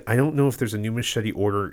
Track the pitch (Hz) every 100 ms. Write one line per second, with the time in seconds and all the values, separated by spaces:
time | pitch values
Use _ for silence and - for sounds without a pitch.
0 | - 117 147 147 139 120 113 104 110 113
1 | 113 120 107 - 101 101 95